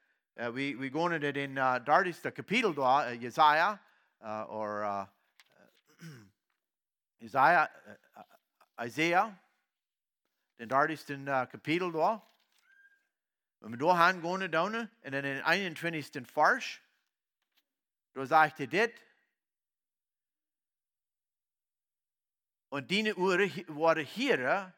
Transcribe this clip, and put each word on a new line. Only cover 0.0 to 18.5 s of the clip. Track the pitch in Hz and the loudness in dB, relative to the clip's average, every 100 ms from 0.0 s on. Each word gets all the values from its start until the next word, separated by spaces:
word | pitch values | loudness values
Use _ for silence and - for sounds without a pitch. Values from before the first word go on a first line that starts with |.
| _ _ _ - | _ _ _ -10
äh, | 120 | -8
wir, | 120 139 120 | -4 -6 -6
wir | 135 | -6
gehen | 139 170 | -2 -2
in | 165 143 | -2 -4
den, | 139 139 135 | -4 -6 -2
äh, | 131 127 | 0 0
dreißigsten | 120 160 185 160 139 | 4 4 4 -4 -8
Kapitel | - 120 220 226 143 | -10 -2 0 0 0
da, | 131 135 123 | 4 4 2
äh, | |
Jesaja, | 120 120 120 156 151 180 202 _ _ _ _ | -6 -6 4 6 6 2 -2 _ _ _ _
äh, | 110 107 | -10 -8
oder, | 110 107 107 104 104 101 95 _ _ _ _ _ - _ _ _ | -8 -6 -6 -4 -4 -4 -8 _ _ _ _ _ -20 _ _ _
äh, | |
<clears throat> | 165 135 98 _ _ _ _ _ _ _ _ _ | -20 -20 -20 _ _ _ _ _ _ _ _ _
Jesaja, | 113 131 143 170 156 - - 104 _ - - _ _ _ _ - | -4 4 6 6 2 -4 -20 -20 _ -20 -20 _ _ _ _ -12
äh, | 120 | -8
Isaiah, | 117 165 175 220 185 _ _ _ _ _ _ _ _ _ _ _ - | -2 2 2 0 -6 _ _ _ _ _ _ _ _ _ _ _ -18
den | 113 | -2
dreißigsten, | 131 151 151 - 139 139 | 2 2 -2 -10 -10 -4
äh, | 135 123 | -4 -4
Kapitel | 117 - 165 180 | -8 -4 -2 -2
da. | 160 170 220 - _ _ _ _ _ _ _ _ _ _ _ _ _ | 0 0 -2 -8 _ _ _ _ _ _ _ _ _ _ _ _ _
Wenn | 107 | -14
wir | 117 | -2
da | 151 180 170 | 2 4 4
hingehen, | 185 165 185 190 | 2 -4 -4 -2
da, | 160 185 | 0 0
in | 226 233 _ - | -4 -10 _ -10
den | 139 139 135 | -6 -6 -4
einundzwanzigsten | - 175 196 151 170 165 139 143 123 | 0 0 0 -6 -6 -6 -8 -12 -6
Vers, | - 160 247 - - _ _ _ _ _ _ _ _ _ _ _ _ _ | 2 4 4 -4 -12 _ _ _ _ _ _ _ _ _ _ _ _ _
da | - 131 | -10 2
sagt | 156 151 | 4 4